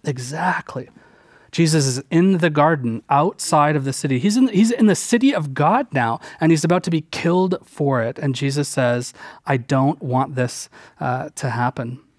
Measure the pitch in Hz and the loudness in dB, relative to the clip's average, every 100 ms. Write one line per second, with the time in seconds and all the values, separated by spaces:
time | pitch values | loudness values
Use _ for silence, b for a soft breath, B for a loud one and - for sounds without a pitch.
0 | - 127 123 156 180 - - 127 - _ | -6 -6 -8 -4 -4 -4 -8 -12 -14 _
1 | b b b b b - 165 156 135 127 | b b b b b 0 2 4 2 -2
2 | - 165 185 185 165 151 151 160 120 113 | 0 2 4 4 2 4 2 2 -2 -6
3 | - 139 170 - - 160 147 151 135 131 | 0 2 2 -2 0 2 4 0 -2 -4
4 | 147 127 196 226 254 196 220 - 214 175 | -2 0 2 2 2 4 2 4 2 2
5 | - 240 269 226 147 131 151 233 269 143 | 0 2 2 2 -4 0 2 2 0 -2
6 | 117 117 B B 165 160 165 180 180 165 | -2 -4 B B 2 2 2 0 0 -4
7 | - - 170 180 185 180 - - 143 131 | -4 -4 0 0 0 -4 -8 -4 -2 0
8 | 113 - 143 123 139 139 147 - 123 120 | -2 -4 -6 -2 -2 -2 -4 0 0 0
9 | 123 B B B - 135 117 135 139 147 | -6 B B B -4 -4 0 0 2 -2
10 | 143 127 131 131 123 - - B B _ | -2 -2 -2 -4 -4 -6 -16 B B _
11 | 131 127 151 - 135 117 123 - 120 131 | -6 -4 -8 -8 -6 -2 -4 -4 -10 -12
12 | _ | _